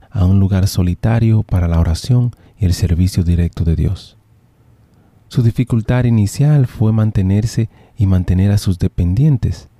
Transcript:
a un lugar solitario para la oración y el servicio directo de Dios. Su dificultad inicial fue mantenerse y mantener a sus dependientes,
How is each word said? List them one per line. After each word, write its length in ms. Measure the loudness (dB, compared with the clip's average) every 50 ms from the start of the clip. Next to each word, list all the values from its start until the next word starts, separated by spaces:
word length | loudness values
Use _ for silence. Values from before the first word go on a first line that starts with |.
| -10 _ -4
a 140 | -2 0
un 120 | 2 2 2
lugar 300 | 2 2 0 0 0 -2
solitario 760 | -2 -2 -2 -2 -2 -2 -2 -2 0 0 2 2 2 0 0
para 240 | -2 -2 -2 0
la 140 | 0 0 0
oración 500 | 0 0 -2 -4 -2 -2 0 0 0 -2 -4 -10 _ -20 _
y 100 | -4 -2
el 80 | -2 -2
servicio 500 | 0 -2 -2 0 0 0 0 0 -2 -2
directo 400 | 0 0 0 0 -2 -2 -4 -2
de 100 | -2 0
Dios. 420 | 0 -2 -2 -4 -6 -12 -18 -20 _ _ _ _ _ _ _ _ _ _ _ _ _ _ _ _ _ _ _ _ _ _
Su 160 | -8 -2 0 0
dificultad 600 | 0 0 -2 -2 -2 -2 -2 -2 0 0 0 0
inicial 640 | 2 2 2 0 0 0 0 2 2 2 2 2 0
fue 240 | -2 -2 0 0 2
mantenerse 760 | 2 0 0 0 0 0 0 0 0 -2 -2 -4 -4 -6 -6 -6 -14 -20 _ _
y 100 | -2 0
mantener 460 | 2 2 2 0 0 0 2 2 2 2
a 60 | 0
sus 200 | 0 -2 -2 -2
dependientes, 920 | -2 -4 -2 -2 -2 0 0 2 2 2 0 0 -2 -4 -6 -6 -14 -20 _ _